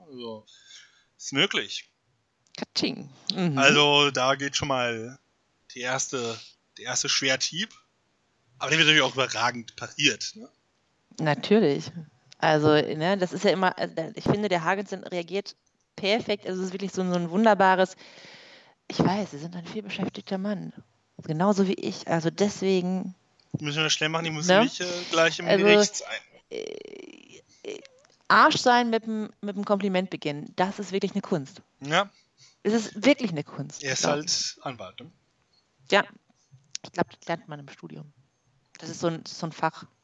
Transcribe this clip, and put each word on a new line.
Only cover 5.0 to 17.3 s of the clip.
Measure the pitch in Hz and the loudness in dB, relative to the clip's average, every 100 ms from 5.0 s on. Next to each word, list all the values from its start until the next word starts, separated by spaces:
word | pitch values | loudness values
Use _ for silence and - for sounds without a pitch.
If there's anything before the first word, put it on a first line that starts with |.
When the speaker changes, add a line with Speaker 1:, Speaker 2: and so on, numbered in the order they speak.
| 113 135 _ _ _ _ _ | -8 -14 _ _ _ _ _
Speaker 1:
die | - | -8
erste, | 123 131 - 135 117 113 - _ _ - | -4 -4 -4 -4 -6 -8 -14 _ _ -16
der | 113 | -6
erste | 123 139 | -4 -2
Schwerthieb. | - 135 131 - 156 220 - _ _ _ _ _ _ _ _ | 0 0 0 -2 -6 -8 -10 _ _ _ _ _ _ _ _
Aber | 135 | 0
der | 160 | 4
wird | 151 | 6
natürlich | 156 131 | 6 4
auch | 123 | 2
überragend | 127 107 120 120 113 - | -2 2 -2 -2 -12 -14
pariert, | 117 - 147 104 - - | -14 -6 -4 -4 -8 -12
ne? | - _ _ _ _ _ _ - | -20 _ _ _ _ _ _ -6
Speaker 2:
Natürlich. | 156 139 - 208 175 139 - 170 156 _ _ - | -4 -2 2 4 4 0 -6 -14 -18 _ _ -2
Also, | 165 156 151 | 2 4 6
ne, | 151 - 156 165 196 | 4 2 -2 -2 0
das | 180 | -2
ist | 196 202 | 0 0
ja | |
immer, | 170 - - | 2 0 0
also, | 175 - 165 | -6 -6 -8
ich | - - | -8 -2
finde, | 202 208 | 0 2
der | 175 | 0
Hagensen | 160 196 196 190 - | 0 -2 -4 -10 -8
reagiert | 180 170 190 - - _ _ _ - | -8 -4 -6 -8 -16 _ _ _ -4
perfekt. | 190 220 - 208 - | 0 0 0 -4 -2
Also, | 185 | -4
es | 185 | -4
ist | |
wirklich | 185 190 | -4 -6
so, | 190 | -2
so | 185 180 | 0 0
ein | 175 | 0